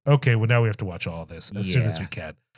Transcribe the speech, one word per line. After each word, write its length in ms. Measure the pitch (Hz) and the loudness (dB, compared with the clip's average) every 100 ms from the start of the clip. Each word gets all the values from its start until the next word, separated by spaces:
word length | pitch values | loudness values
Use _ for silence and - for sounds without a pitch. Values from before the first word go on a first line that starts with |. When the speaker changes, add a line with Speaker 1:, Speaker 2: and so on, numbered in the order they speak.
| - | 2
Speaker 1:
"Okay, 300 | 147 127 117 | 4 4 2
well, 100 | 113 | 4
now 160 | 120 | 4
we 60 | 113 | 2
have 80 | 104 | -2
to 60 | |
watch 220 | 95 85 - | -6 -6 -8
all 180 | 82 82 | -8 -12
this 240 | 82 - 101 | -8 -6 -2
as 140 | 95 | 0
soon 100 | 104 | 2
as 160 | 110 - | 0 -2
Speaker 2:
Yeah. 60 | |
Speaker 1:
we 40 | 95 | -6
can." 260 | - 80 - _ | -10 -12 -14 _